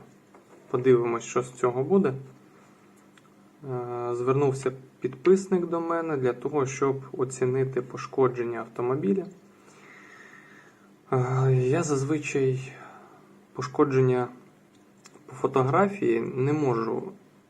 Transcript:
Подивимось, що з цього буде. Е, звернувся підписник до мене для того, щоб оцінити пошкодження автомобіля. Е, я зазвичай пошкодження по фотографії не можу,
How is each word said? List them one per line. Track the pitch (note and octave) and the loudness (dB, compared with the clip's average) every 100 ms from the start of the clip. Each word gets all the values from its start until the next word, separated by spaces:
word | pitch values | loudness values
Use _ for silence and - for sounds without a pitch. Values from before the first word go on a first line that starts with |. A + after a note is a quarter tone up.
| - - _ - _ - - | -14 -20 _ -20 _ -20 -6
Подивимось, | C3 C3 A#2+ A#2+ A#2 | 0 4 4 4 -4
що | - B2+ | -4 -4
з | B2+ | -4
цього | - B2 B2 | -2 -2 0
буде. | D3 G3 D3+ | 2 2 2
Е, | C3 - - - - - - - - - - - - - _ C#3 B2 A#2+ A#2+ A#2+ A#2+ | -2 -10 -20 -20 -20 -20 -20 -20 -20 -20 -20 -20 -20 -20 _ -10 -8 -6 -6 -4 -2
звернувся | B2 C3+ C#3+ C3+ B2+ B2+ - - | 2 2 2 0 -4 -6 -12 -8
підписник | C3 - F3 F#3+ F#3+ F#3 E3+ | -8 0 4 4 4 -2 0
до | E3+ | -2
мене | E3 E3+ E3 C#3+ | -2 -2 -2 0
для | B2+ | 0
того, | A#2+ - D3 C3 | -2 -2 -2 -2
щоб | - C#3 C3+ - | 0 0 0 -6
оцінити | - C3 - B2+ C3 C3 B2+ | -4 -4 -2 0 0 0 -2
пошкодження | - A#2 - - B2+ A#2+ A#2 A#2 | -6 -10 -6 2 2 2 -4 -6
автомобіля. | A#2 - B2 C3+ F#3+ F#3+ E3+ - - - - - - - - - - - - - - - - - - | -8 -4 -2 0 0 0 -2 -10 -20 -20 -20 -20 -20 -20 -20 -20 -20 -20 -20 -20 -20 -20 -20 -20 -2
Е, | C3 B2+ C3 C3 | 0 0 2 2
я | B2+ B2+ D#3+ | 4 2 0
зазвичай | E3 C#3 C3+ D#3 - C#3+ C3+ C3 - - - - - - - - - | 0 0 0 -2 -2 0 0 0 -6 -16 -20 -20 -20 -20 -20 -20 -16
пошкодження | - B2+ - D3 C3 B2+ B2 B2 - - - _ _ - _ - - - | -10 -2 2 4 4 4 2 -2 -8 -20 -20 _ _ -20 _ -20 -20 -20
по | - | -6
фотографії | C3 C3+ C3 E3 G3+ G3+ A#2+ A2+ | -2 0 2 2 2 0 0 0
не | A#2+ B2+ C3+ | -2 -2 0
можу, | D3+ C#3 A#2 A2+ A2+ G3 - - - | 0 0 0 -2 -4 -6 -14 -20 -20